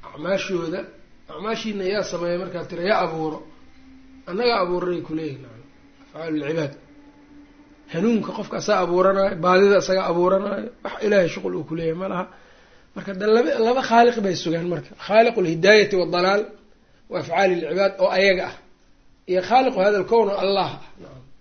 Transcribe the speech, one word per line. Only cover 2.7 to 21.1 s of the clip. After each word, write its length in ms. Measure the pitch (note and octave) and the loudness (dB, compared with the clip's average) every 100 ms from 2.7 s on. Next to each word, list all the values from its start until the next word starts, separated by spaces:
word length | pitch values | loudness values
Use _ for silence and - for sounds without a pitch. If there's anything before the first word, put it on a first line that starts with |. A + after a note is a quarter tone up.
| E3+ | -6
yaa 180 | F3+ F#3+ | -2 0
abuuro? 420 | F3 D#3+ D#3 D#3 - - - - - - - - - | 0 -4 -6 -8 -14 -20 -20 -20 -20 -20 -20 -20 -10
Annaga 340 | F#3 B3 A3+ | -2 0 2
abuuray 420 | F3+ F3+ F3+ E3 | 0 -2 -2 -6
ku 120 | - | -6
leeyihiin, 280 | D#3+ D#3 B2+ | -8 -8 -10
nacam. 180 | A#2 - - - - _ - | -16 -20 -20 -20 -20 _ -20
Afcaalul 300 | D#3 E3 D3+ C#3 | -12 -6 -4 -2
cibaad. 240 | C#3+ D3+ - - - - - - - - - - - - | -4 -4 -8 -20 -20 -20 -20 -20 -20 -20 -20 -20 -20 -10
Hanuunka 400 | E3 G#3+ A3+ - | -2 0 0 -2
qofka 240 | - G3+ - | -8 -8 -8
asaa 240 | - G3+ | -2 0
abuuranaayo, 560 | F3 F3 F#3+ G3 G3 F#3 | 2 2 4 4 0 0
baadida 420 | F3+ F#3 G3+ G3+ | 2 4 6 4
asaga 260 | - F#3+ F#3 | 2 0 0
abuuranaayo, 640 | F3 F3+ F#3+ G3+ G#3 - - | 2 2 2 -2 -6 -8 -12
wax 180 | - - | -12 -4
Ilaahay 260 | G#3 G3+ E3+ | 2 2 2
shuqul 260 | - F#3 F3+ | -2 -6 -6
uu 80 | |
ku 100 | C#3+ | -6
leeyahay 240 | E3 E3 E3 | -4 -4 -4
ma 100 | F#3+ | -6
laha. 200 | F#3 F#3 - - - _ - _ | -6 -8 -14 -20 -20 _ -20 _
Marka 200 | - G3 | -14 -10
da-, 120 | F#3 G#3 | -4 2
laba, 320 | A3+ D4 C4+ | 2 2 0
laba 240 | A3+ B3+ | 2 0
khaaliq 380 | C4 A#3 A#3+ A#3 | 4 6 6 4
bay 140 | G3 | -2
sugaan 340 | E3+ F3 E3 F3 | -2 -2 -4 -2
marka. 220 | E3 - - - | -6 -8 -16 2
Khaaliqul 400 | G#3+ A#3 A3+ F3 | 4 4 2 -2
hidaayati 500 | D#3+ F#3+ G#3+ G3+ F#3+ | 2 6 6 6 0
wa 100 | E3+ | 0
dalaal 400 | F3 F#3 G3+ G#3 - _ _ _ _ _ | 0 2 2 -2 -12 _ _ _ _ _
wa 100 | D#3+ | -8
afcaalil 400 | D3 E3 G3 F3 | -4 2 2 2
cibaad 320 | D#3 F3 G3 G3 | -2 0 0 2
oo 120 | F#3+ | 0
ayaga 360 | F#3+ G3 F3+ - | 4 2 2 -2
ah. 100 | - - _ _ _ _ _ - | -12 -20 _ _ _ _ _ -4
Iyo 160 | F3+ | -4
khaaliqu 360 | F3+ B3 C4+ G3+ | 2 4 4 2
hadal 260 | F#3+ G#3 | 2 2
kown 240 | F3 A#3 G#3 | 2 2 2
oo 100 | G3+ | 0
Allah 320 | F#3+ G3 D#3+ - | 0 0 -2 -6
ah. 40 | - - | -18 -20
Nacam. 220 | E3+ | -20